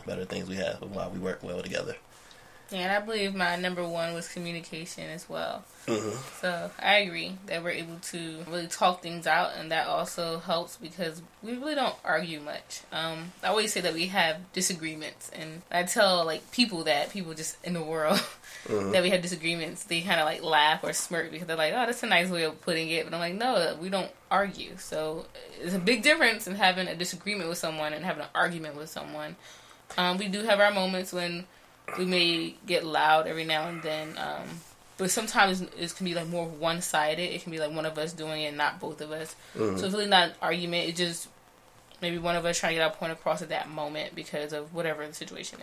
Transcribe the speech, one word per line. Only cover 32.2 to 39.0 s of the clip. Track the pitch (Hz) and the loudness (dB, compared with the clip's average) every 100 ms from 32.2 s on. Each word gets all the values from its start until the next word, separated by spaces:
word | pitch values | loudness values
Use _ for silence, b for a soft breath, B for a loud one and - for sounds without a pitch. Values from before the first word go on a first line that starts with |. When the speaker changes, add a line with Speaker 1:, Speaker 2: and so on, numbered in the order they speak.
| 170 165 165 - - | 6 4 -2 -6 0
Speaker 2:
get | 175 160 | 0 2
loud | 147 151 156 165 | 4 8 6 6
every | 160 160 | -2 0
now | 156 165 | 0 0
and | 170 | -4
then, | 160 156 156 - | -4 -4 -6 -6
um, | 147 147 143 170 - - - - | -4 -6 -8 -12 -14 -20 -16 -4
but | 185 | 0
sometimes | 240 220 240 196 185 | 0 2 6 6 4
it | 180 - 170 - | -2 -6 -6 -2
can | 185 | -2
be, | |
like, | 170 165 | -2 -2
more | 170 165 | -2 -2
one-sided. | 147 165 170 - 160 151 160 175 | 0 0 0 0 2 2 2 -2
It | 175 | -4
can | - | -6
be, | 160 | -4
like, | 151 | -2
one | 160 156 | -2 -2
of | 151 | -2
us | 160 | -4
doing | 170 156 156 | -4 -6 -4
it, | 151 147 | -2 0
not | 147 160 | 0 0
both | 170 | -8
of | 147 | -8